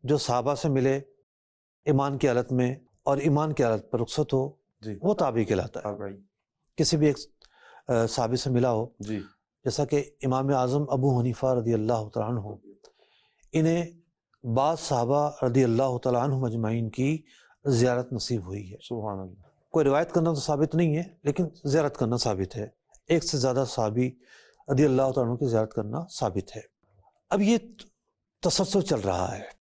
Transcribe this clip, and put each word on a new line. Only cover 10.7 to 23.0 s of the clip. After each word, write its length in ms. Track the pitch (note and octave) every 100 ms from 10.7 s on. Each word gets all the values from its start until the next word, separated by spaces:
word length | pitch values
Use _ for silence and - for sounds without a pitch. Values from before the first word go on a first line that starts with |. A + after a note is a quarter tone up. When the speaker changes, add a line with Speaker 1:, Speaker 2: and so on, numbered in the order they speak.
| C#3+ C#3
Speaker 1:
ابو 320 | C3+ C#3 B2
حنیفہ 260 | B2 A#2 C3
رضی 280 | B2 A2+
اللہ 340 | A2+ A2 A#2 G#2+
تعالیٰ 240 | A#2 G#2+ A#2+
عنہ، 360 | G2+ G#2 - - - _ _ _ _ _ _
انہیں 320 | D#3+ D#3+ E3+ E3+ - _ _ _ _ B2
بعض 340 | A#2 D3 E3
صحابہ 500 | - C3 A#2+ C#3+ D3 -
رضی 220 | B2+ B2
اللہ 340 | B2 A2+ C3+ A#2+
تعالیٰ 240 | B2+ B2
عنہ 120 | C3+
مجمعین 560 | C3+ B2 A2+ A2 A#2 A2+
کی 320 | - C3+ D#3 - _ _ _
زیارت 480 | C#3+ A#2+ B2 B2 B2
نصیب 340 | A#2+ - A#2 F2+
ہوئی 260 | G2+ F#2+
ہے۔ 40 | G#2
Speaker 2:
سبحان 360 | - A#2+ G#2+ G2
اللہ۔ 520 | F#2+ F#2 - _ _
Speaker 1:
کوئی 140 | D#3+
روایت 280 | C#3 C#3+ E3+
کرنا 220 | F3+ E3
تو 60 | D3+
ثابت 340 | - C#3+ D#3
نہیں 220 | D#3+ E3+ D3+
ہے، 60 | F3 -
لیکن 220 | C#3+ C#3+ E3+ -
زیارت 320 | C#3+ D3 D3 -
کرنا 200 | A#2 A#2
ثابت 400 | A#2 F#2+ F#2+ A#2
ہے۔ 120 | G#2+ _ _ _